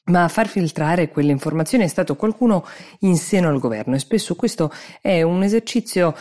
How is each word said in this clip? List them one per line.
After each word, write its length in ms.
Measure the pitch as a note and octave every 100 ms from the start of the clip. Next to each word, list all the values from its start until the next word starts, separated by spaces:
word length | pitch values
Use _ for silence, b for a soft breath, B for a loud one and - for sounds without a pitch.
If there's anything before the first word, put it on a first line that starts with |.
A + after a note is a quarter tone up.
ma 200 | - F3
a 40 | E3+
far 180 | G#3+ G#3+
filtrare 600 | G3+ E3 - D#3 F3 D3+
quelle 240 | - D3
informazioni 520 | C#3 D#3 D#3 D#3 B3+
è 40 | F3+
stato 280 | - F3 C#3+
qualcuno 480 | G#3+ G#3+ B3 F#3+ B B B B
in 160 | F#3+ E3+
seno 320 | - G3 E3+
al 100 | C#3
governo, 380 | B2 G#2+ A2+ B3+
e 20 |
spesso 380 | - A3 - F3
questo 340 | A#3 - D#3 B B B
è 200 | - F3
un 200 | E3 F3+
esercizio 720 | G3 A3+ A3 A#3+ - F#3 F3 D#3